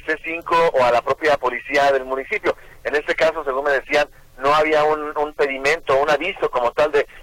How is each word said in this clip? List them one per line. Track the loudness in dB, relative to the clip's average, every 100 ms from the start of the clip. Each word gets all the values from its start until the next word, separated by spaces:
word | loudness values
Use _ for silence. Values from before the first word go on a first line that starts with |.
| -2
C | -6
cinco | -6 -10 0 2 4
o | 4
a | 4
la | 2
propia | 0 0 0 0
policía | 0 -4 -2 2 2
del | 2 -2
municipio. | -6 -6 -4 -4 -6 -10 -12 -6
En | -4
este | -2 0
caso, | 0 0
según | -4 -4 0
me |
decían, | -2 0 -2 -2 -6 -20 -4
no | 0
había | 2 2 2
un, | 2 0 -4 -4
un | -4
pedimento, | -2 -2 -2 -2 -2 0 0
un | 2
aviso | 0 -2 -4 -4
como | -2 -2
tal | 0 2
de | 0 -2 -8